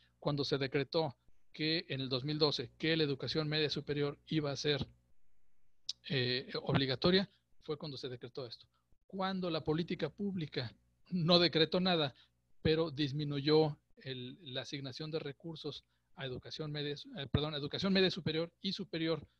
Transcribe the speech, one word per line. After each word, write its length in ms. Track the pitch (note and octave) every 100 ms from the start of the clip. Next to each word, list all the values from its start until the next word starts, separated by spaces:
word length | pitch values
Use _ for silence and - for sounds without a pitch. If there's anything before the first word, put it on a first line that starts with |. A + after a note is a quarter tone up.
| _ _
Cuando 260 | D3+ D3
se 120 | C3+ C#3
decretó 580 | C3+ D3 C3+ E3 D#3 - - - -
que 320 | - D#3 E3 -
en 120 | C#3
el 80 | C3
dos 160 | B2+
mil 140 | C#3 D3+
doce, 320 | D3+ C3+ A#2 -
que 180 | D#3 D#3+
la 80 |
educación 440 | D3 C3+ B2+ D#3+ D3+
media 200 | D#3 D3
superior 500 | D#3 C#3+ D3 C#3+ D3 -
iba 220 | D#3 D3
a 60 | C3+
ser, 320 | D3 C#3 - - _ - - - - - - - - - -
eh, 420 | C3+ B2 B2 C3+ -
obligatoria, 680 | - C#3+ C3+ B2+ F3 F#3 G3 _ _ -
fue 120 | - D3+
cuando 220 | D#3+ B2+
se 100 | C3+
decretó 380 | B2 A#2+ - A#2+
esto. 200 | - - _ _ - _
Cuando 440 | G3 F#3+ F#3+ F3+
la 120 | D#3+
política 460 | D3 D#3 E3+ F3+ D3+
pública 640 | - G3+ F#3 D3+ D3+ B2 - _ _ -
no 280 | F#3 D#3+ F3
decretó 420 | E3+ D#3+ D#3 F3+
nada, 340 | F#3 F3 C#3+ - _ _ _ -
pero 280 | D#3+ D#3 E3
disminuyó 880 | C#3 C#3+ D3 D3 C#3+ C#3 D#3 D#3 D3+ _ -
el, 400 | C3 B2+ B2 C#3+ C#3+
la 80 | B2+
asignación 480 | B2 C#3+ C3+ C3 D#3
de 80 | D#3
recursos 640 | D3 C3+ E3+ D#3 D3+ - - _ _ -
a 100 | C3+
educación 440 | B2 A#2+ - D#3
media, 240 | D3+ D3 C#3+ C#4 B3
eh, 100 | C#3
perdón, 240 | C#3+ D3+
educación 380 | D3 C#3 B2+ G3
media 180 | F#3+ F#3
superior 420 | - D#3+ D#3 E3+ -
y 120 | G3
superior 540 | F#3 F3+ E3 D#3+ D#3 -